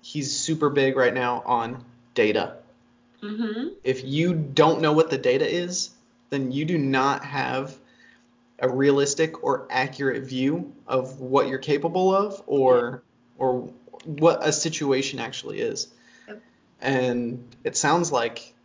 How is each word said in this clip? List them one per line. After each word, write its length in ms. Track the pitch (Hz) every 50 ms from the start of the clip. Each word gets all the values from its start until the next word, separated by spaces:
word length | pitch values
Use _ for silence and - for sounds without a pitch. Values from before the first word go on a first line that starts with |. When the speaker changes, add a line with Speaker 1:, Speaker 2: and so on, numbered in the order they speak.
Speaker 1:
he's 340 | _ - - 156 139 131 - -
super 320 | - - 160 156 - 143
big 260 | 139 147 135 135 131 135
right 160 | 127 123 120
now 280 | 127 123 123 123 117 -
on 380 | - 123 120 113 117 123 127 - - - _ _ _ _
data. 440 | - 110 107 101 107 85 76 - - - _ - _ _ _ _ _ _ _ _ _ -
Speaker 2:
Mm-hmm. 460 | 208 214 220 233 214 214 220 262 349 403 - -
Speaker 1:
If 200 | 127 131 131 131
you 280 | 131 139 151 165 180 175
don't 480 | 160 151 139 139 156 151 156 165 -
know 120 | 160 151 151
what 160 | 156 160 156
the 80 | 143 127
data 320 | - 131 127 135 156 -
is, 420 | - 175 175 180 180 - - - - _ _ _ _ _ _ _
then 220 | - 139 135 127
you 140 | 127 139 156
do 120 | 156 180 160
not 460 | 143 135 135 131 131 139 139 - -
have 500 | 139 139 135 131 127 123 131 139 151 - - _ _ _ _ - - _ _ _ _ _ _ _ _ _ -
a 100 | 131 127
realistic 760 | 127 131 139 143 139 139 139 139 - - 160 160 160 - -
or 220 | 139 135 127 - -
accurate 540 | - 127 131 131 - - 143 131 120 110 -
view 500 | - 131 127 131 139 156 175 - - - - -
of 340 | - 127 131 123 117 - -
what 280 | 127 127 131 139 - -
you're 100 | 135 131
capable 560 | - 151 147 143 143 170 165 185 185 190 190
of 300 | 196 202 208 196 - -
or, 560 | - - 143 131 127 127 120 120 120 135 139 _ _ _ _ _ _ _ -
or 340 | 131 127 127 127 120 - - - _ - - - -
what 400 | 160 151 143 156 170 156 - -
a 60 | 151
situation 680 | 151 - - 170 160 - 151 139 135 135 135 - - 127
actually 400 | 120 117 - - - 117 104 98
is. 260 | 120 113 - - - - _ _ _ - - - _ -
Speaker 2:
Yep. 140 | 208 - _ _ _ _ _ _ _ _
Speaker 1:
And 760 | - 131 135 131 127 127 120 123 120 117 123 123 - - - _ -
it 120 | 117 -
sounds 360 | - - 143 151 175 170 160
like 420 | 147 123 117 117 113 - - - _ _